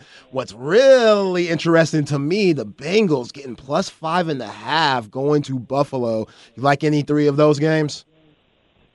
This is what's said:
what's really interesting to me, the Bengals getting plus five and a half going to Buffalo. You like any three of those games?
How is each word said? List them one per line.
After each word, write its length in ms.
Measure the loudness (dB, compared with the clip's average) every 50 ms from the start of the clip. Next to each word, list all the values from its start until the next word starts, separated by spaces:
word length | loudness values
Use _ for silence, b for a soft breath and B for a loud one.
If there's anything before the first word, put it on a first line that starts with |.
| b b b b b b
what's 220 | -10 -10 -10 -10 -12
really 960 | -12 -6 0 2 4 6 6 6 6 6 4 4 2 2 0 -2 -2 -2 -2
interesting 560 | -2 -2 0 2 4 4 4 2 0 -2 -2
to 140 | -2 -2 -4
me, 340 | -2 -2 0 2 2 2 2
the 120 | 0 -4
Bengals 680 | -8 -12 -14 -8 -2 2 2 2 2 0 -2 -4 -6 -14
getting 220 | -16 -16 -16 -16
plus 340 | -16 -10 -6 -4 -4 -4 -6
five 400 | -10 _ -6 -4 -2 -2 -2 -2
and 120 | -4 -6
a 60 | -8 -10
half 640 | -12 -12 -8 -4 -2 0 2 2 0 0 -4 -6
going 300 | -8 -4 0 0 0 0 0
to 160 | -2 -6 -8
Buffalo. 680 | -6 -4 -2 -2 -2 -2 -2 -4 -4 -2 -2 -4 -6 b b b b b b
You 80 | -4 -2
like 200 | 0 0 0 0
any 180 | 0 0 0
three 260 | 0 0 0 0 2 2
of 80 | 2
those 240 | 4 4 4 2 2
games? 460 | 0 0 0 0 -2 -4 -6 -10 -16 _ _ _ _ _ _ _ _ _ _ _ _ _ _ _ _ _ _